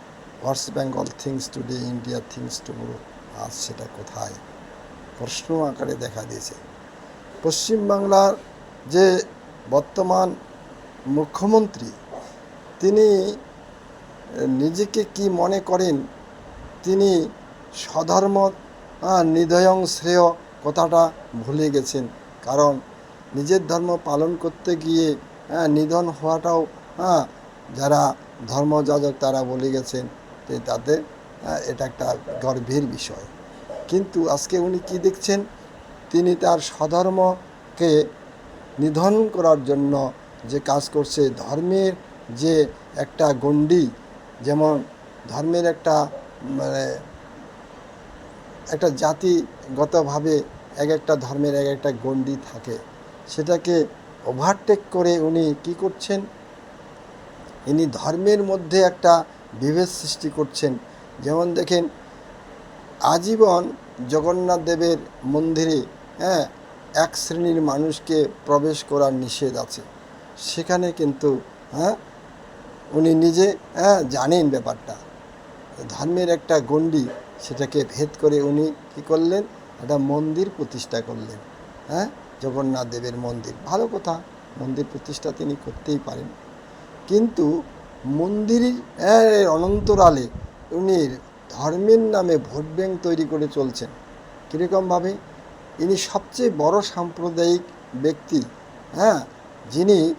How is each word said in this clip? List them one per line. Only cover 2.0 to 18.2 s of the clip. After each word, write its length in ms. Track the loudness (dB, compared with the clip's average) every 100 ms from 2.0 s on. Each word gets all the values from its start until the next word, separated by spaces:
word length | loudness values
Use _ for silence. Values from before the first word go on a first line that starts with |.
| -8 -10 -10
thinks 260 | -12 -12 -12 -14
tomorrow। 340 | -14 -12 -14 -16 -20 -20 -14
আজ 120 | -14
সেটা 340 | -10 -12 -12 -16 -16
কোথায়? 380 | -16 -12 -12 -14 -20 -20 -20 -20 -20 -20 -20 -14
প্রশ্ন 300 | -12 -10 -6 -2
আকারে 300 | -2 -4 -8
দেখা 280 | -6 -8 -10
দিয়েছে। 320 | -12 -12 -14 -16 -20 -20 -20 -20 -20 -20 -20 -6
পশ্চিমবাংলার 920 | -4 -2 0 0 0 0 4 6 6 2 -6 -20 -20 -20 -2
যে 160 | 4 6 4 -2 -12 -20 -20 -2
বর্তমান 640 | -2 0 -2 0 2 0 -2 -14 -20 -20 -20 -20 -14 -4
মুখ্যমন্ত্রী, 840 | -2 -2 -2 4 4 4 -4 -14 -16 -18 -18 -18 -20 -20 -20 -20 -2
তিনি 260 | 2 6 6 6 2 -6 -12 -20 -20 -20 -20 -20 -20 -20 -14 -4 -2
নিজেকে 580 | 0 0 0 -2 -2 -4
কি 100 | -2 -2
মনে 320 | 0 0 -2
করেন? 360 | 0 0 2 0 -4 -12 -20 -20 -20 -20 -20 -10
তিনি 280 | 0 4 4 4 0 -6 -20 -20 -20
স্বধর্ম, 600 | -16 -8 -4 2 2